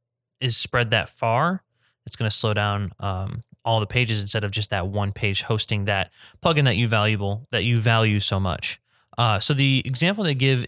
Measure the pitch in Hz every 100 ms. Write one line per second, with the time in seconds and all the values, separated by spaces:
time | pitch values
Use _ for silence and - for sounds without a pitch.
0 | _ _ _ - 127 110 - 127 117 110
1 | - - 113 120 165 190 _ _ _ _
2 | - - 113 - 110 104 104 101 98 -
3 | 101 92 95 - - - - 113 104 123
4 | 120 107 101 113 101 104 107 101 92 104
5 | 101 - 107 98 - 110 - 107 98 98
6 | 92 _ - - 170 151 135 101 117 110
7 | 107 107 101 104 131 113 104 117 113 113
8 | 107 104 - 98 95 80 - - _ _
9 | _ - 120 101 - 139 139 135 - 127
10 | 170 202 180 135 135 127